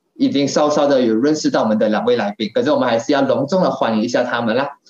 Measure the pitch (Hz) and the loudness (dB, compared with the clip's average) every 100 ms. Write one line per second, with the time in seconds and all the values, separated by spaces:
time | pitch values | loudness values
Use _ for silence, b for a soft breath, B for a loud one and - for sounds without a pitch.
0 | _ - 135 139 139 - 151 147 143 139 | _ -2 0 0 0 2 2 2 2 2
1 | 120 110 139 156 147 131 117 107 110 107 | 2 2 2 0 0 0 0 0 0 0
2 | 110 123 104 104 110 - 123 147 127 117 | 0 0 -2 -4 -6 -2 0 0 0 -2
3 | - 294 - - - 185 160 - 120 110 | 0 0 0 0 0 0 0 0 -2 0
4 | 120 135 123 123 117 117 143 - b | 0 -2 -2 -2 -2 -2 -4 -8 b